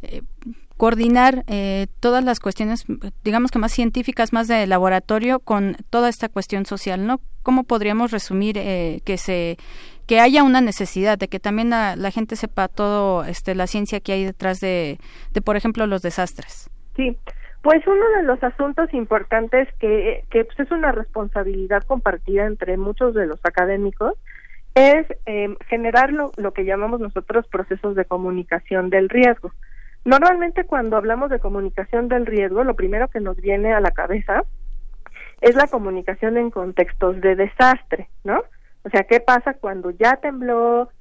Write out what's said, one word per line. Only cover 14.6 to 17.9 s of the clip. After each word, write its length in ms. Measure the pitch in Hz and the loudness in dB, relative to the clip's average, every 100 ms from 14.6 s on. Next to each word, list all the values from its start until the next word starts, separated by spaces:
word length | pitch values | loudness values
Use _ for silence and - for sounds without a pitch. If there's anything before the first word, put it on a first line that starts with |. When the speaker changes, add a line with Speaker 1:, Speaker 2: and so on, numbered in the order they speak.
Speaker 1:
de, 380 | 190 180 160 143 - - - | -2 -2 -2 -6 -12 -14 -4
de, 80 | - | -2
por 160 | - 208 | 0 0
ejemplo, 300 | 226 220 220 | 0 0 0
los 160 | 190 | 0
desastres? 680 | 180 165 180 - - - - - - - | -4 -4 -4 -6 -14 -16 -16 -18 -12 -4
Speaker 2:
Sí, 200 | 262 240 - - - - | -4 -4 -10 -14 -14 -2
pues 240 | 294 320 | 4 4
uno 180 | 311 | 6